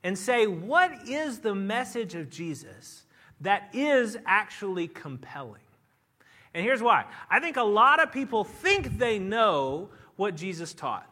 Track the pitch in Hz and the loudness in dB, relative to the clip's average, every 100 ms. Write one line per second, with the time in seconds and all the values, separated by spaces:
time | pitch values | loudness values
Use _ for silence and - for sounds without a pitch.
0 | 180 190 - 247 220 170 190 311 359 262 | -4 -4 0 2 2 0 0 2 2 -2
1 | 196 277 311 226 220 196 196 226 254 240 | -8 -6 -4 -4 -4 -4 -2 -4 -4 -8
2 | 202 170 147 139 170 143 - 101 - - | -8 -8 -12 -10 -8 -8 -12 -20 -20 -20
3 | _ _ _ _ 170 196 196 226 294 269 | _ _ _ _ 0 0 0 -2 4 4
4 | 233 214 - 196 208 - 202 180 170 - | 2 -4 0 0 0 -8 -6 -4 -6 -8
5 | 147 127 - 139 127 101 _ _ _ _ | -14 -14 -14 -14 -14 -16 _ _ _ _
6 | _ _ _ _ _ - 208 262 233 175 | _ _ _ _ _ -4 0 2 4 4
7 | 101 - - 208 330 262 226 208 247 302 | 2 -12 0 0 0 -2 2 6 6 6
8 | - 262 269 226 202 - 359 403 - - | 2 0 -4 -2 -4 -2 0 0 0 -2
9 | 240 214 190 220 220 151 135 143 202 - | 0 0 -2 2 4 4 0 -4 -8 -16
10 | - - 202 160 185 170 165 - 139 101 | -20 -4 -4 -2 -8 -8 -10 -8 -8 -8
11 | - | -10